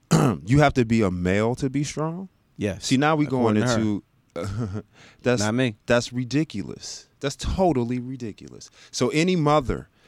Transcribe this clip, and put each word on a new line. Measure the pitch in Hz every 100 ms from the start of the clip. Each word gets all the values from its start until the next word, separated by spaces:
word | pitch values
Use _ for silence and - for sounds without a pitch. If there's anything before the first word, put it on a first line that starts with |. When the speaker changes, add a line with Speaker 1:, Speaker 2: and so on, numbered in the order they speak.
| _
Speaker 1:
<clears throat> | 165 143 80 85
you | 143
have | 143 131
to | 113
be | 113
a | 98
male | 90 90 98 113 123
to | 135
be | 139
strong? | 143 - 156 175 196 _ _ -
Speaker 2:
Yes, | 101 95 -
Speaker 1:
See, | 131
now | 147 156
we | 147
going | 127 117 107
Speaker 2:
according |
to | 123 113 110 101 - _ _ -
her. | 98
Speaker 1:
into, | 101 110 104 - _
<laughs> | - _
that's, | 120 120
Speaker 2:
Not | 107 120
me. | 131 104 -
Speaker 1:
that's | 120 120
ridiculous. | 123 123 135 160 101 67 - - - - _
That's | 139 -
totally | - - 185 131 117 123
ridiculous. | 123 135 117 - 65 60 - - -
So | - 123
any | 151 180 185
mother | 147 151 135 76 67 _